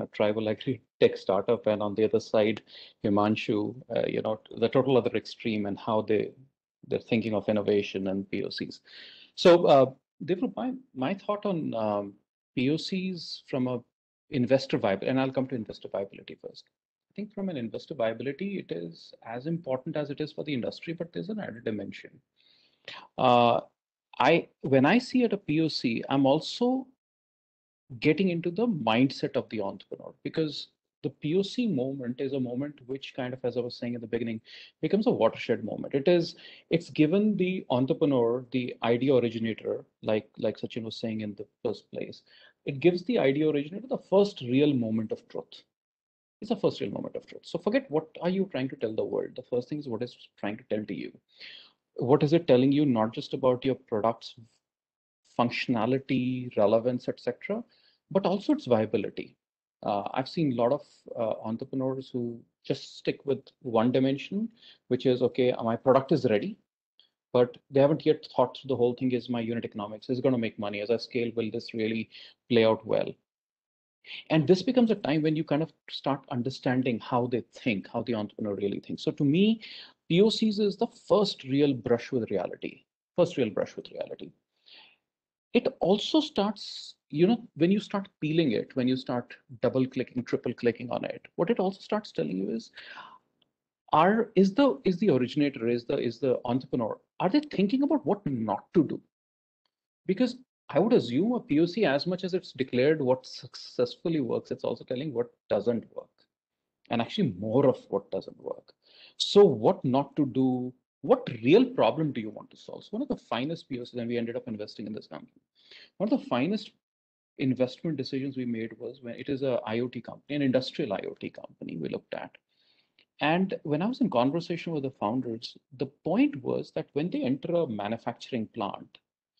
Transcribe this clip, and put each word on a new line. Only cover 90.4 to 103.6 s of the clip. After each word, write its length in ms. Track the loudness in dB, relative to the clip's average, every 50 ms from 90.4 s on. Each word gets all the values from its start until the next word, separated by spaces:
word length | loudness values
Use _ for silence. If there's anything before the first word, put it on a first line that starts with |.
| -2 -4 -6
clicking 360 | 0 0 0 0 0 -6 -6
on 140 | -4 -4 -4
it, 220 | -6 -8 -10 _ -12 -4
what 160 | -2 0 0
it 80 | 0 0
also 220 | 0 -2 -4 -6
starts 320 | -8 -6 -6 -6 -6 -6
telling 260 | -6 -6 -4 -4 -2 -4
you 120 | -4 -4
is, 200 | -4 -6 -8 -12 _ -20 -20 -18 -18 -18 -18 -20 -20 -20 _ _ _ _ _ _ _ _ _ _ _ _ _ 0
are, 380 | 4 4 6 6 4 2 0 2 4
is 180 | 4 4 6 6
the, 260 | 4 4 4 4 2 0
is 140 | 0 0 2
the 120 | 2 4
originator, 560 | 4 4 2 0 0 0 0 0 0 -2 0 0
is 160 | 0 0 0
the, 120 | -2 -2 0
is 220 | 0 -2 -4 0
the 200 | 0 0 0 0 0
entrepreneur, 520 | -2 -2 -2 -2 -2 -4 -2 -2 -4 -6 -8 _ _ _ -2
are 100 | 0 2
they 120 | 2 2
thinking 420 | 0 0 0 0 2 2 2 0
about 240 | 2 2 0 0 0
what 180 | 0 -2 -2 -2
not 480 | -6 -4 -2 -2 -2 -2 -4 -4 _ 2
to 100 | 2 2
do? 160 | 2 0 -10 _ _ _ _ _ _ _ _ _ _ _ _ _ _ _ _ _ _ _ _ -4
Because 300 | -2 0 2 2 0 0 -8 -18 _ _ _ _ 0
I 100 | 2 2
would 140 | 4 6
assume 400 | 4 4 4 4 0 2 2 2
a 80 | 0 -2
P 180 | -2 0 2 4
O 80 | 4
C, 180 | 2 2 2 2
as 220 | 2 2 2 0
much 160 | -2 -4 -4
as 100 | -4 -4
it's 200 | -4 -4 -6 -6
declared 500 | -6 -6 -4 -2 2 2 4 4 4 2
what 240 | 2 2 2 0 -2
successfully 960 | -14 -16 -16 -18 -16 -18 -18